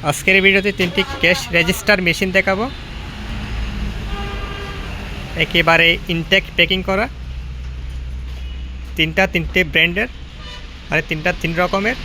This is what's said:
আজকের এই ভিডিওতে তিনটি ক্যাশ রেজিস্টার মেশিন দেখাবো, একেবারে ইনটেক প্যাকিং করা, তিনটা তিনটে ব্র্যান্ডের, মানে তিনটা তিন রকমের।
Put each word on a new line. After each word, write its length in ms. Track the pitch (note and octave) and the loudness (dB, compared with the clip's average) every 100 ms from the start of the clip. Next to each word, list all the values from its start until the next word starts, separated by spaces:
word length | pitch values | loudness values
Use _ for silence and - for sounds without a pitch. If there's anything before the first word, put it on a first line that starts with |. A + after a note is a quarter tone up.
| D3+ | 0
আজকের 260 | C#3+ - F#3+ | 0 4 6
এই 60 | G3 | 6
ভিডিওতে 260 | G3 G3+ F#3+ | 4 2 0
তিনটি 220 | F3+ F#3 F#3+ F3+ | 0 0 -2 2
ক্যাশ 180 | D#3+ F3+ - E3+ | 4 4 2 2
রেজিস্টার 400 | E3 F#3 - G3+ F3 | 2 2 2 4 4
মেশিন 220 | D#3+ F#3+ F#3+ | 2 2 2
দেখাবো, 280 | F#3+ G3 B3 - - - - - - - - - - - - - - G4+ G4+ G4+ G4+ - - - - - - - - - | 2 0 -2 -6 -10 -10 -10 -10 -8 -6 -4 -4 -4 -2 -4 -4 -4 -4 -4 -6 -6 -6 -8 -8 -8 -8 -8 -8 -6 0
একেবারে 440 | E3+ E3+ E3 E3 E3 E3 - | 2 4 6 8 8 4 0
ইনটেক 300 | E3 D#3+ G3 - - | -2 4 2 2 2
প্যাকিং 220 | E3+ F#3 F#3 | 4 2 2
করা, 160 | F#3+ B3 - - - - - - - - - - - - - - - - - - - | 0 0 -4 -8 -8 -8 -8 -8 -8 -8 -6 -6 -8 -8 -8 -8 -8 -8 -10 -8 -8
তিনটা 260 | D#3+ D#3+ F#3+ | -4 0 0
তিনটে 260 | F3+ D#3 F#3 E3 | 0 0 0 2
ব্র্যান্ডের, 360 | D3+ E3 F3 A#3+ - - - - - - - - | 4 4 2 -4 -8 -14 -14 -12 -12 -14 -14 -2
মানে 120 | D3+ D#3 | -2 -2
তিনটা 220 | D#3 F3+ F3 | -2 0 0
তিন 100 | E3+ E3+ | -2 0
রকমের। 360 | F3+ G3 G#3 B3+ | 0 2 0 -2